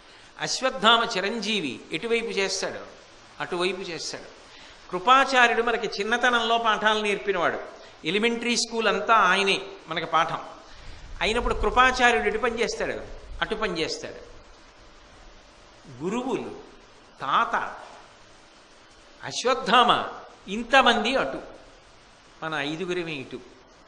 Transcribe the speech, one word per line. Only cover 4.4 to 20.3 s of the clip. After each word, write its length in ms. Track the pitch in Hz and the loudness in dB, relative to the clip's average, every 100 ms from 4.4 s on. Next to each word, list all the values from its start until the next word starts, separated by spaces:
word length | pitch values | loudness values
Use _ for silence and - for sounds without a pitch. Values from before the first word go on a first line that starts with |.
| - - - - - | -20 -20 -20 -20 -10
కృపాచార్యుడు 720 | 180 208 269 269 254 240 226 | -2 6 6 6 6 6 4
మనకి 260 | 240 226 208 | 0 0 -2
చిన్నతనంలో 720 | - 214 240 254 240 226 233 | -4 -2 2 2 2 2 2
పాఠాలు 440 | 226 202 214 214 | 2 2 2 2
నేర్పినవాడు, 580 | 208 190 202 185 147 113 - - - - 156 | 0 -2 -2 0 0 0 -8 -16 -20 -10 -2
ఎలిమెంటరీ 500 | 202 233 233 233 226 | 0 0 0 -2 -2
స్కూల్ 320 | - 226 214 | -2 0 0
అంతా 260 | 190 202 | 0 2
ఆయనే 480 | 220 185 190 196 180 - - - | 4 6 4 2 0 -4 -14 -8
మనకి 180 | 165 160 | -6 0
పాఠం. 340 | 160 165 147 - - - - - - - - | 2 2 -4 -10 -18 -20 -18 -16 -16 -14 -4
అయినప్పుడు 320 | 180 233 247 | -2 0 0
కృపాచార్యుడు 720 | 226 214 240 254 247 240 220 208 | 0 2 4 4 6 4 4 2
ఎటు 100 | 214 | 0
పని 220 | 247 233 | -2 -2
చేస్తాడు? 340 | 202 - 165 107 - - - - | -2 -2 -4 -6 -10 -14 -14 -8
అటు 140 | 170 208 | -6 -2
పని 240 | 214 165 | -2 -2
చేస్తాడు. 540 | 147 - 110 - - - - - - - - - - - - - - - - - - 123 | -4 -6 -10 -14 -18 -20 -20 -20 -20 -20 -20 -20 -20 -20 -20 -20 -20 -20 -20 -20 -20 -10
గురువులు, 480 | 170 240 254 170 110 - - - - - - - | -6 -6 -4 -6 -6 -14 -18 -20 -20 -20 -20 -10
తాత, 340 | 139 175 233 202 - - - - - - - - - - - - - - - - | 0 0 2 -2 -4 -10 -18 -20 -20 -20 -20 -20 -20 -20 -20 -20 -20 -20 -20 -16
అశ్వత్థామ, 840 | 127 - 233 247 180 240 214 135 95 - - | -10 -2 0 0 6 6 8 4 0 -10 -18